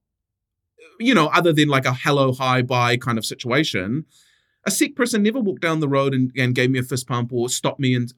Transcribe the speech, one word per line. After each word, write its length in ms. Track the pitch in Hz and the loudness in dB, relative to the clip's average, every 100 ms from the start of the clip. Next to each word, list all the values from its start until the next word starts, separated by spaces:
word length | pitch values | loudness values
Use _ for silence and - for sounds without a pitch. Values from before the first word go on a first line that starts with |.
| _ _ _ _ _ _ _ _ - - | _ _ _ _ _ _ _ _ -18 -4
you 140 | 233 | 2
know, 140 | 220 151 | 4 4
other 260 | 170 175 | 4 4
than, 160 | 151 147 | 4 4
like, 160 | 135 131 | 2 0
a 80 | |
hello, 400 | 127 156 143 135 | -2 0 2 2
hi, 280 | 131 131 127 | 0 0 0
bye 360 | 127 123 120 123 | 0 0 2 0
kind 200 | 123 113 | -2 -4
of 80 | - | -4
situation. 760 | 127 123 131 156 104 92 135 - _ _ _ _ _ - | -8 -2 0 0 -4 -4 -6 -8 _ _ _ _ _ -4
A 60 | |
Sikh 260 | - 285 - | -2 -2 0
person 260 | 240 226 | -2 0
never 160 | 208 254 | 0 0
walked 220 | 202 190 | -2 -2
down 180 | 165 160 | -2 0
the 80 | 147 | 0
road 260 | 135 139 | 0 0
and, 180 | 135 127 127 | 0 0 0
and 160 | 127 | 0
gave 180 | 123 123 | 2 2
me 80 | 131 | 0
a 40 | |
fist 240 | 127 127 - | -2 -6 -4
pump 240 | 123 120 | -4 -4
or 160 | 127 123 | -2 -2
stopped 320 | - 147 - | -2 -4 -2
me 160 | 131 123 | 0 0
and, 160 | 120 | -4